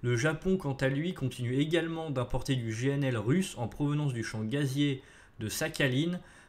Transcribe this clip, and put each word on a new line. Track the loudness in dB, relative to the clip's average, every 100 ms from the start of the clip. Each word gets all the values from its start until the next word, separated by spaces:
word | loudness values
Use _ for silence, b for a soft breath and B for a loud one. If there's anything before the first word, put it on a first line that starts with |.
Le | 0 2
Japon, | 0 0 0 0
quant | 0
à | 0 0
lui, | 2 -2
continue | -2 -4 -2 -2 2
également | 2 2 0 -4 -2
d'importer | -2 0 -2 0 0
du | 0
G | 0 0
N | 2 0
L | 0
russe | 2 2 2 -4
en | -6
provenance | -2 0 2 0
du | -2 -4
champ | -4
gazier | -2 0 0 2 2 0 B B B -8
de | -6
Sakhalin, | -2 -4 2 2 4 2 -2 B B